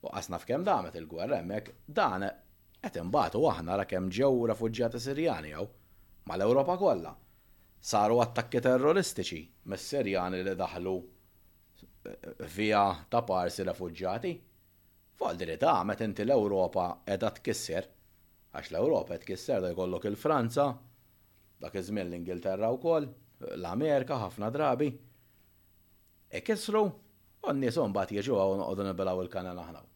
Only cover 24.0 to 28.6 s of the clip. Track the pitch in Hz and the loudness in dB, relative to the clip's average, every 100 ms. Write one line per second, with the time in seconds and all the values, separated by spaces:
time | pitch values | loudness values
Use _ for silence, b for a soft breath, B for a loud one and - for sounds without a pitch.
24 | 127 135 98 87 104 135 151 123 147 123 | 2 -2 -4 -4 -4 0 0 2 0 -2
25 | b b b b b b b _ _ _ | b b b b b b b _ _ _
26 | _ _ _ - - 214 - 214 208 - | _ _ _ -10 -4 -4 0 2 2 0
27 | - _ _ _ 392 139 127 165 117 98 | -18 _ _ _ -2 0 2 2 2 0
28 | 95 104 110 110 95 98 | 0 -2 0 2 4 2